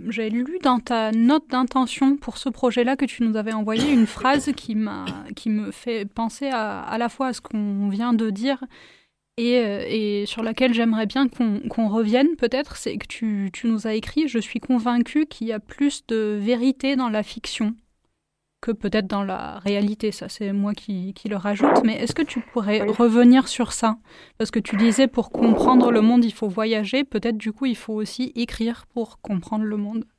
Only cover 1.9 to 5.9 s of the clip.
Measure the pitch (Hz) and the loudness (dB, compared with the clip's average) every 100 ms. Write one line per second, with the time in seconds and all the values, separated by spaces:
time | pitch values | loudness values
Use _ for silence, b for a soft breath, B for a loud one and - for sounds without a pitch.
1.9 | - 269 285 - - 269 - 254 240 240 | 2 2 2 -2 -8 -6 -2 0 2 0
2.9 | 269 269 - 233 220 214 220 214 220 285 | 0 -2 0 0 0 -2 -4 -2 0 4
3.9 | 262 214 - 262 285 285 - - 214 214 | 4 4 2 0 2 0 -4 -4 -4 -4
4.9 | 196 180 101 - 208 220 214 202 - 240 | -6 -8 -10 -12 -8 -4 -2 -4 -8 -6